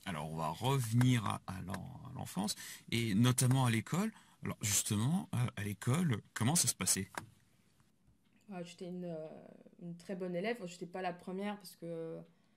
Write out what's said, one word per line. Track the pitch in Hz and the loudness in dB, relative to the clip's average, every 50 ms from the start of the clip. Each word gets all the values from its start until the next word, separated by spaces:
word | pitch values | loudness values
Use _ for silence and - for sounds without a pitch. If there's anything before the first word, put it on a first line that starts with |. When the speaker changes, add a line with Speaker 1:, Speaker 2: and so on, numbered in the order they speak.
| - | -6
Speaker 1:
Alors, | 98 87 76 76 80 78 | -6 -4 -4 -4 -4 -2
on | |
va | 80 80 78 | -2 -2 -2
revenir | 82 - 107 127 139 135 120 110 113 120 123 127 127 117 101 | -2 0 2 2 2 2 2 4 6 6 8 8 6 4 2
à, | 104 104 104 - | 0 -4 -4 -6
à | - 95 95 90 | -8 -8 -8 -6
l'en-, | 90 95 92 90 90 85 - - | -6 -6 -6 -6 -8 -12 -14 -14
à | - - | -12 -10
l'enfance, | - - - - 180 202 208 - - - - - - - - | -10 -10 -6 -4 -2 -2 -2 -4 -6 -8 -14 -14 -14 -8 -2
et | - 117 117 113 95 | 0 0 2 4 4
notamment | 104 117 127 123 - 131 123 131 135 127 | 6 6 6 6 6 6 6 6 6 6
à | 120 | 4
l'école. | 110 113 101 - - 170 214 220 - - - - - - - | 4 2 2 0 0 0 0 0 -4 -8 -20 -20 -20 -8 -6
Alors, | 98 92 - - | -6 -6 -2 0
justement, | 104 98 - - - 107 101 110 135 170 196 220 - - | 2 2 2 2 2 2 2 2 2 2 0 -2 -2 -2
euh, | 117 123 107 - | 0 0 0 -2
à | - 104 | -4 -6
l'école, | 101 104 - - 120 127 165 185 156 113 95 - - - | -6 -6 -4 0 0 2 2 4 2 0 0 -4 -8 -4
comment | - 110 120 165 | 0 0 2 4
ça | 170 - | 4 2
se | 127 - | 2 2
passait ? | - 95 - - 95 98 - - - - - - _ _ _ _ _ _ _ _ _ _ _ _ _ _ _ _ _ _ _ _ _ _ - 196 | 0 2 2 2 0 0 -4 -6 -10 -10 -10 -20 _ _ _ _ _ _ _ _ _ _ _ _ _ _ _ _ _ _ _ _ _ _ -12 -10
Speaker 2:
Ah, | 180 170 | -10 -10
j'étais | 170 - - 190 | -10 -10 -12 -10
une, | 175 180 180 180 | -8 -8 -6 -6
euh, | 175 165 160 156 156 151 - - - - - - - - - | -6 -6 -6 -6 -8 -12 -14 -16 -18 -20 -20 -20 -20 -20 -14
une | 175 170 170 | -12 -12 -10
très | 170 - - 196 | -12 -8 -8 -6
bonne | 180 185 180 175 | -4 -4 -2 -2
élève. | 170 190 220 240 233 190 | -2 0 -2 -2 -4 -6
J'étais | 170 - - 180 | -10 -10 -10 -12
pas | 175 - 190 185 | -10 -8 -4 -4
la | 180 170 | -4 -4
première | 175 - 190 180 190 202 208 208 | -6 -8 -8 -6 -4 -4 -4 -4
parce | 202 - - - | -6 -10 -18 -18
que, | - 170 | -14 -10
euh, | 170 170 165 165 165 165 165 165 - _ _ _ _ _ | -8 -8 -8 -8 -8 -10 -12 -12 -16 _ _ _ _ _